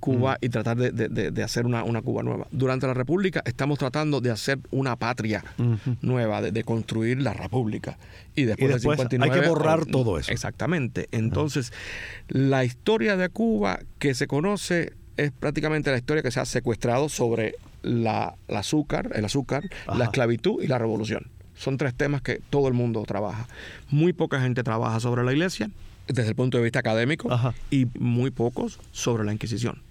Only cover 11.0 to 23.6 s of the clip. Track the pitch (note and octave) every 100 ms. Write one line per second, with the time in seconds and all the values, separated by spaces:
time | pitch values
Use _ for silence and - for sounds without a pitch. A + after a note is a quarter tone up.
11 | - A2+ A2+ C#3+ D3 C#3 A#2+ - - -
12 | - - - - C3+ C3+ B2+ B2 - A3
13 | A3 G3 F3+ - A3+ G#3+ G3+ - - -
14 | D3 B2+ C#3+ C#3 F3 G3+ - F3 D#3 -
15 | - - D3 - - D3 D3+ D#3 C#3+ C3
16 | B2 D3+ C3 A#2+ C3 B2+ B2+ A2 A#2+ A#2+
17 | D3+ - A#2+ A2+ A2 A#4+ - - - A#2+
18 | A2+ G#2+ A2 - - G2+ G#2+ D#3 C#3+ -
19 | A#3+ - G#2 C#3 B2+ C3+ F3+ - - -
20 | A#2+ - A#2+ A#2 F3+ A3 F3 B2+ A2+ A2
21 | A2 G#2+ - - - - - C3+ C#3+ B2
22 | C#3+ C#3+ - A#2 - C#3+ C#3 A#2+ A#2+ A2+
23 | G#2+ G2+ G#2 G#2+ A#2+ -